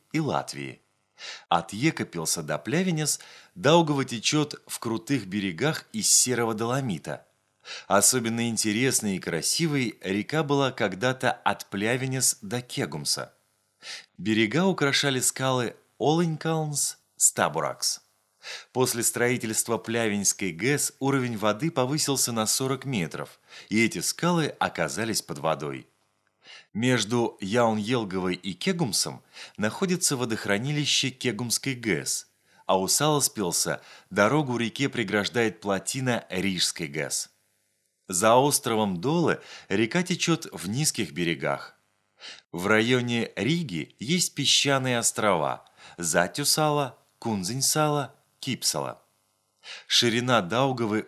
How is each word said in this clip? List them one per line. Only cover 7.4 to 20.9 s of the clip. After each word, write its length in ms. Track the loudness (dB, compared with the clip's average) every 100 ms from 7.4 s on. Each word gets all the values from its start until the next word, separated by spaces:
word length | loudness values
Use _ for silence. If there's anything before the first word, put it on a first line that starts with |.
| _ _ -16 -14 2
Особенно 600 | 4 6 4 0 0 -2
интересной 680 | 0 0 2 2 2 0 -2
и 20 |
красивой 800 | -2 -2 -2 0 0 0 -2 -4
река 420 | -4 -2 -2 -2
была 280 | 0 2 2
когда-то 580 | 0 -2 0 -2 0 -2
от 360 | 0 -2 -2 -6
Плявенес 680 | -4 -2 0 -2 0 0 -2
до 200 | -4 -6
Кегумса. 720 | -6 -6 -4 -4 -4 -4 -6 _ _ _ _ _ -16 -16 -16 -8
Берега 480 | 0 2 2 2 2
украшали 540 | 2 2 2 0 0
скалы 560 | 0 0 0 0 0 -6 _ _
Оленькалнс, 1000 | 2 2 2 -2 -2 -2 -2 -2 -4 -6 _ 0
Стабуракс. 840 | 0 2 0 0 -4 -2 -4 -4 _ _ _ _ -16 -14 -6
После 320 | 0 0 2
строительства 720 | -2 2 0 0 -2 -4 -2 -4
Плявенской 720 | -2 0 0 0 0 -2 -4
гэс 420 | -2 0 0 -2